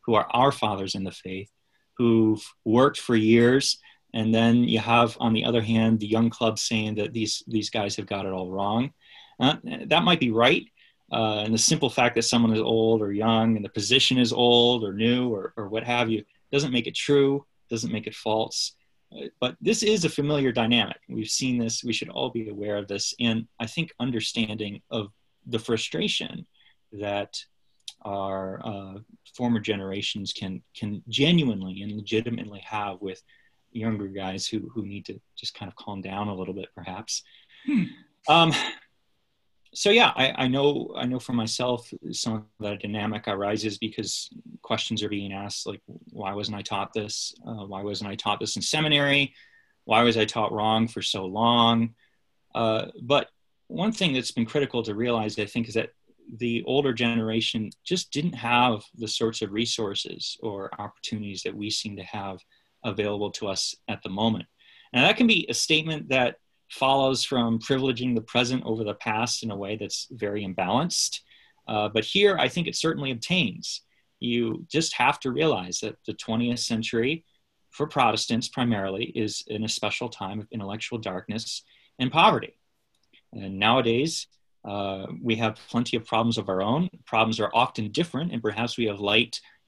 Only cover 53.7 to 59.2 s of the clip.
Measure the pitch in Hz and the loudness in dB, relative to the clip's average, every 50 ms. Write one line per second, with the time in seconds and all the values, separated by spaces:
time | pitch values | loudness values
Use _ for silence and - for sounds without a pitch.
53.7 | - - 185 220 220 - 190 175 135 127 117 - - 123 113 110 - 151 139 127 | -4 -2 0 0 0 2 2 2 2 2 -2 -2 -2 -2 -2 0 2 0 0 0
54.7 | - 120 110 113 104 104 120 123 120 113 107 107 104 - 104 98 - 127 113 117 | 0 -2 -2 -2 -2 -2 0 0 0 0 0 -2 -2 -4 -4 -4 -2 -4 -4 -2
55.7 | 110 113 - - _ _ _ _ _ _ _ - - 110 123 120 117 117 - - | -2 -2 -2 -2 _ _ _ _ _ _ _ -16 -10 -4 -2 -2 -2 -2 -2 0
56.7 | 127 143 143 135 117 117 123 117 117 117 110 110 110 113 110 - - 113 107 - | 0 2 2 2 0 2 0 2 2 2 0 0 0 0 0 0 -2 -4 -4 -6
57.7 | - _ - - 180 185 - - - 147 151 175 - 117 107 117 120 120 123 127 | -8 _ -6 -4 -2 -2 -2 -4 -4 -2 -2 -2 -4 -4 -2 2 4 4 4 4
58.7 | 113 104 - - _ - 113 104 - - | 2 0 -6 -12 _ -10 -8 -4 -2 0